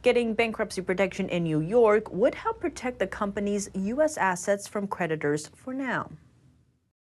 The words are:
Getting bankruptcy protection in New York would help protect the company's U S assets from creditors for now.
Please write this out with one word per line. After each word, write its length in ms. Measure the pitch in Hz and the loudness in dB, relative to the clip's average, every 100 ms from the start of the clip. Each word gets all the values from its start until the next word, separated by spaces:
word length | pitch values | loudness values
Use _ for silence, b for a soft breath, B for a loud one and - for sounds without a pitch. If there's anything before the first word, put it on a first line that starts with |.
Getting 340 | 247 240 233 214 | 4 4 2 0
bankruptcy 460 | 226 220 208 - | 0 0 -4 -4
protection 480 | 180 185 190 - 190 | -2 0 0 0 -2
in 160 | 175 165 | 0 0
New 160 | 156 | 0
York 500 | 156 240 226 214 220 | 2 6 6 6 2
would 240 | 175 262 - | 0 0 2
help 240 | 453 466 | -4 -2
protect 400 | 339 - 254 247 | -6 -4 -8 -4
the 80 | 190 | -4
company's 600 | - 202 202 202 202 196 | -2 -4 -2 -2 -2 -4
U 280 | 196 196 254 | -4 -4 0
S 160 | 302 - | 0 2
assets 500 | 190 180 - 202 - | 0 0 0 -2 -2
from 180 | 214 196 | -6 -6
creditors 640 | - 170 156 147 151 - - | -4 -2 0 0 -2 -4 -14
for 180 | - | -10
now. 380 | 262 262 175 - - - _ _ _ _ _ _ _ | -6 -4 -4 -6 -14 -20 _ _ _ _ _ _ _